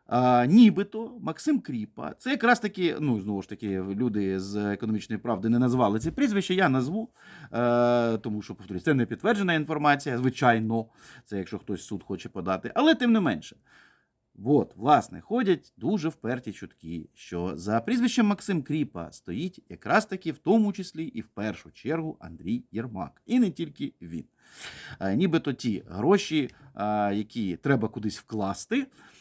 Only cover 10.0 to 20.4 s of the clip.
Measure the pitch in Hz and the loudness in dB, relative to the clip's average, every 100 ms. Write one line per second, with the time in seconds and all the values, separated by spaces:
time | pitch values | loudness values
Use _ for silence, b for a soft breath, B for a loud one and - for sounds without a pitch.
10 | 143 123 127 127 127 113 110 113 113 B | 0 0 0 2 4 4 2 -2 -4 B
11 | B B - 101 92 101 - 95 - 98 | B B -8 -6 -6 -8 -8 -8 -8 -10
12 | - 95 92 101 87 95 - - 302 320 | -8 -8 -8 -8 -2 -2 -2 2 4 4
13 | 240 220 160 82 - - _ b b b | 4 4 2 -2 -6 -20 _ b b b
14 | b b _ - 107 147 - - 120 143 | b b _ -8 2 2 2 -2 4 4
15 | - 85 - 233 196 165 - - 131 208 | 2 -10 -4 0 2 0 -2 -8 -4 -2
16 | 151 - 110 123 120 92 - _ 82 85 | -4 -6 -6 -6 -8 -12 -14 _ -10 -10
17 | 76 _ - 87 90 78 95 113 117 247 | -10 _ -10 -6 -4 -4 0 0 2 0
18 | 240 247 208 202 - 175 127 156 131 90 | 2 2 2 2 -2 -2 -2 -2 -4 -6
19 | 80 - - 101 180 - - 87 107 185 | -12 -14 -10 -6 -6 -10 -18 -12 0 0
20 | 214 190 165 139 | 0 -6 -8 -6